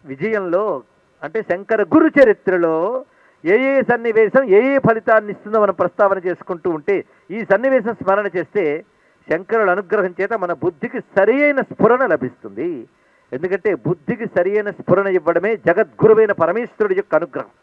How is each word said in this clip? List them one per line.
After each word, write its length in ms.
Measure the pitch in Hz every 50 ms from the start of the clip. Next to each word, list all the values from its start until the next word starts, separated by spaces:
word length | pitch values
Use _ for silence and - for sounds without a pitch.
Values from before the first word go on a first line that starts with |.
| _
విజయంలో 760 | 147 135 135 170 220 220 208 190 175 165 185 214 214 165 131 - _ _ _ _ _ _ _ 151
అంటే 180 | 147 160 220
శంకర 420 | 208 - 175 185 202 - 220 208 202
గురు 240 | - - 320 311
చరిత్రలో 960 | 311 - 285 262 226 196 _ _ 190 185 180 170 165 160 160 170 208 247 262 262 _ _ _ _ _ _ _ -
ఏ 120 | 160 202
ఏ 240 | 240 262 269 277 269
సన్నివేశం 640 | 262 - 240 233 233 233 214 220 220 202 - 262 277
ఏ 320 | 226 185 208 247 269 277
ఏ 20 |
ఫలితాన్ని 540 | 269 262 220 226 220 - 247 226 220 214 208
ఇస్తుందో 300 | 196 - - 208 214 226
మనం 120 | 208 196 185
ప్రస్తావన 440 | - 180 180 _ - 208 196 196
చేసుకుంటూ 520 | 190 170 185 170 - - - 185 165 - 185
ఉంటే 360 | 165 151 143 - 202 165 - _ _ _ _ _
ఈ 140 | 175 226 202
సన్నివేశం 480 | - 196 202 240 269 269 254 185 233 226
స్మరణ 360 | - - 180 196 202 208 202 156
చేస్తే 480 | 180 160 _ _ 208 180 151 143 165 202 _ _ _ _ _ _ _ _ -
శంకరుల 400 | 156 170 190 - 214 226 214 185
అనుగ్రహం 460 | 175 196 202 170 202 208 185 185 175 -
చేత 120 | 190 202 233
మన 200 | 214 185 175 170
బుద్ధికి 460 | 131 143 180 175 _ - 233 262 233
సరియైన 600 | - _ - 196 196 208 247 277 294 294 285 269
స్ఫురణ 440 | - _ - - - 226 240 254 269
లభిస్తుంది. 840 | 220 165 131 127 123 - _ - 107 98 104 147 180 165 123 110 _ _ _ _ _ _ _ _ _ -
ఎందుకంటే 420 | 131 160 180 190 190 _ 214 180
బుద్ధికి 500 | 139 - 160 180 - _ - 247 208 226
సరియైన 460 | 202 - 190 175 190 202 214 208 208
స్ఫురణ 360 | 190 - - - 175 190 196
ఇవ్వడమే 480 | 196 185 180 151 160 170 170 175 214 226
జగద్గురువైన 760 | - - 170 170 190 220 160 _ - - 214 214 214 220 208
పరమేశ్వరుడి 640 | 190 - 165 160 180 226 247 - _ _ 214 202 185
యొక్క 200 | 185 196 _ -
అనుగ్రహం. 340 | 156 165 160 - 143 117 - _ _